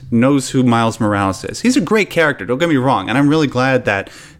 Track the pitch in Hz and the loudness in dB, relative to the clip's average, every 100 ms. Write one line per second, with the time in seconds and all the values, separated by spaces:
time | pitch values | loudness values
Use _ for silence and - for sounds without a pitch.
0 | - 117 127 143 131 135 127 117 113 107 | -4 0 2 2 0 0 2 2 0 -2
1 | 107 101 98 92 - - 233 254 175 220 | -2 0 -2 -4 -10 -4 0 0 0 0
2 | 196 - 156 131 92 127 170 143 127 113 | 0 0 0 0 -4 -2 0 2 2 0
3 | 95 120 143 156 143 123 131 131 113 98 | 0 0 2 2 0 0 0 0 0 -4
4 | 92 - - - | -4 -12 -20 -8